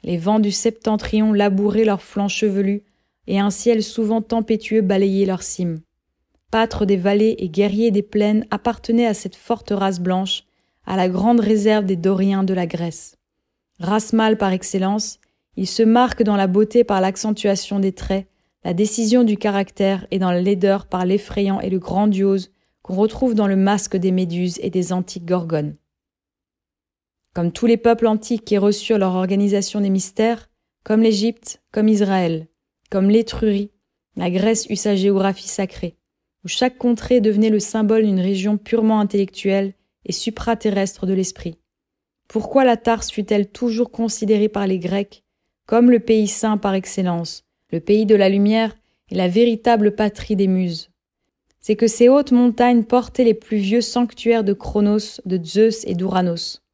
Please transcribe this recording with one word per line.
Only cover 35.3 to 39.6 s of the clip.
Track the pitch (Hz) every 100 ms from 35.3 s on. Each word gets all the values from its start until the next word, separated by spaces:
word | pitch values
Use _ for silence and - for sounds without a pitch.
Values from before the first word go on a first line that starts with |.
| 190 -
sacrée, | - 190 - 175 _ _ _ _ _
où | 180
chaque | - 254 254
contrée | 240 226 - 254
devenait | 214 208 220
le | 214
symbole | 202 220 214 220 214
d'une | 190
région | 185 196 196 208
purement | - 226 220 214
intellectuelle | 202 202 196 - 196 196